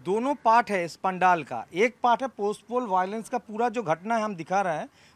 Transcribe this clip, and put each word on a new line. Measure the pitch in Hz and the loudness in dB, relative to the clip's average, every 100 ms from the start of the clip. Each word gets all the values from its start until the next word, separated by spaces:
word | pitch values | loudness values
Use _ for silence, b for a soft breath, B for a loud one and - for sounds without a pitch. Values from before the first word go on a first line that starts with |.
दोनों | 175 208 254 285 | -4 -2 0 0
पार्ट | 233 233 233 | 4 4 4
है | 202 170 | -2 -4
इस | - | -4
पंडाल | 190 185 185 175 | -4 2 4 4
का, | 127 120 104 | 0 -8 -6
एक | 170 233 - | 0 0 2
पार्ट | 247 233 | 2 2
है | 254 | 0
पोस्टपोल | - 202 202 - 247 240 | -4 -4 -6 -6 -4 0
वायलेंस | 185 185 220 - | 0 0 -6 -6
का | 247 | -8
पूरा | - 214 240 | -6 -2 -2
जो | 226 | 0
घटना | 180 160 196 233 | -2 -2 0 -2
है | |
हम | 214 180 | -2 -6
दिखा | 160 185 | -2 0
रहे | 190 156 | 0 -4
हैं, | 254 b b | -8 b b